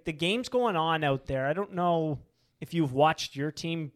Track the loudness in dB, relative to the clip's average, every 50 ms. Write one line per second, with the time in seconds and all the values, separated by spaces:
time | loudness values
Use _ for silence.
0 | -6 -8 -4 -2 0 0 0 -2 -2 -2 0 0 2 2 2 2 2 2 0 2
1 | 2 2 0 0 -2 -4 -4 -2 0 0 -2 -2 -4 -4 -2 0 2 2 2 2
2 | 2 0 -2 -6 -8 _ _ _ _ _ _ -16 -10 -4 0 0 0 2 4 4
3 | 4 4 4 2 -4 -8 -6 -6 -6 -6 -6 -6 -6 -6 -4 -6 -6 -8 -10